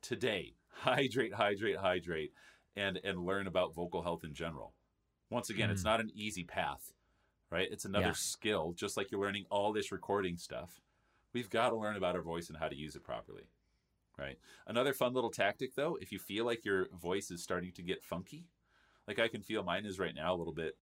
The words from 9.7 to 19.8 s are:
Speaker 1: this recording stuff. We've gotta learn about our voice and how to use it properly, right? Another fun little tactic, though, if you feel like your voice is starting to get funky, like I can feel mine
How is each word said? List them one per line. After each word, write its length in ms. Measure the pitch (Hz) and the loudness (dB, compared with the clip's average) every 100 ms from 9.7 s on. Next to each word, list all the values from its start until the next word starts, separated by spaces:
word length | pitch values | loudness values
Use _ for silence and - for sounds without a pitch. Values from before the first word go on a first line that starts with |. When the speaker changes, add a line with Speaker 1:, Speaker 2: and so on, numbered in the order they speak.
Speaker 1:
this 180 | 107 98 | 2 -2
recording 460 | 95 - 101 92 87 | -4 0 2 2 -2
stuff. 460 | - 64 87 - _ _ _ _ _ | -6 -8 -8 -14 _ _ _ _ _
We've 160 | 120 110 | -6 0
gotta 260 | 113 123 113 | 4 4 4
learn 200 | 107 104 | 0 2
about 200 | 92 90 | 2 2
our 60 | |
voice 280 | 82 85 85 | -2 -4 -6
and 80 | 78 | -4
how 100 | 80 | -4
to 60 | 69 | -4
use 200 | 76 71 | -10 -10
it 80 | |
properly, 400 | - 58 - 50 50 _ _ _ _ _ _ - | -8 -8 -8 -16 -18 _ _ _ _ _ _ -10
right? 200 | 69 65 - - - | -10 -10 -18 -20 -4
Another 260 | 113 135 | 2 2
fun 200 | 131 127 | 4 2
little 180 | 127 117 | 2 0
tactic, 440 | - 101 104 131 - | 2 2 2 -4 0
though, 220 | 147 170 | 0 -2
if 120 | - | -6
you 80 | 98 | -10
feel 260 | - 98 120 | -4 0 2
like 180 | 117 104 | 0 2
your 220 | 95 92 | 2 2
voice 420 | 92 85 95 - | -2 -2 0 -2
is 100 | 87 | -8
starting 280 | - 90 90 | -2 -2 -2
to 80 | 87 | -8
get 220 | 87 90 | -4 -4
funky, 420 | - 87 92 151 175 _ _ _ _ _ - | -4 -6 -6 -14 -18 _ _ _ _ _ -8
like 120 | 107 | 0
I 80 | 117 | 0
can 140 | 113 | 0
feel 220 | 95 110 | -2 -2
mine 220 | 92 90 | 2 0